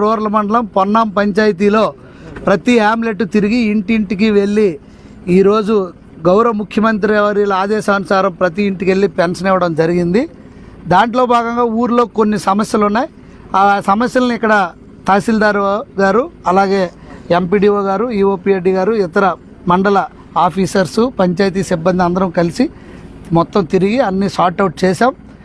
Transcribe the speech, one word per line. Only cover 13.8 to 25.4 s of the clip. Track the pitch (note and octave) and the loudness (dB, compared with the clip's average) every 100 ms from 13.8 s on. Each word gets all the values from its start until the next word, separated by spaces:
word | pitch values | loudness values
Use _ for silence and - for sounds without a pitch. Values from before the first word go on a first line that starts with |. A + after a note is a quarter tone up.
| G3+ | 0
సమస్యలను | G3+ B3 B3+ B3 | 0 0 0 0
ఇక్కడ | A#3 A3 G#3+ F3 - - - - | 0 0 2 0 -6 -20 -8 0
తహసీల్దార్ | G3 G#3+ A3 G#3+ G#3 G3 G#3 C#4 F#3 | 0 2 0 2 0 -2 -4 -4 -2
గారు, | G3 G3+ E4 - F3+ | 0 0 -2 -4 0
అలాగే | F#3+ G3 G3 F3 - - - - | 2 2 0 -2 -6 -20 -14 -2
ఎంపీడీఓ | F3 F3+ G3+ G#3 G3+ G3 | -2 0 2 2 2 -2
గారు, | G3 B3 | -2 -2
ఈఓపీఎడ్డి | G#3 G3 F#3+ G3 F#3+ F3+ | 0 0 0 -2 0 0
గారు, | F#3 F#3 | 0 0
ఇతర | A3+ F3 G3+ F#3+ D#3+ - - - | 0 -2 0 0 -2 -10 -8 0
మండల | F3+ G3 G3 D#3+ - - E3 | 0 2 0 -2 -10 -6 -2
ఆఫీసర్స్, | F3 F#3 F#3 G3+ F#3 - B3 A3 | 0 0 -2 0 0 0 -2 0
పంచాయతీ | F#3 F3 G3 F3+ | 0 0 -2 -2
సిబ్బంది | - F3 F3 F3+ | -4 -2 0 0
అందరం | F3 F3+ F#3 | 0 0 -2
కలిసి | F3 E3+ - D#4 - - - - - - E3 | -2 -2 -2 -4 -6 -20 -20 -20 -20 -2 0
మొత్తం | E3 G#3 E3+ | 0 -2 0
తిరిగి | F#3+ G3 A#3+ | 0 0 0
అన్నీ | A3+ F#3+ G3 | 0 -2 -2
సార్ట్ | - F3 E3+ | 0 -2 0
అవుట్ | G3 - | -2 0
చేశాం. | F#3 F#3 A#3+ - - - | -2 2 0 -2 -12 -20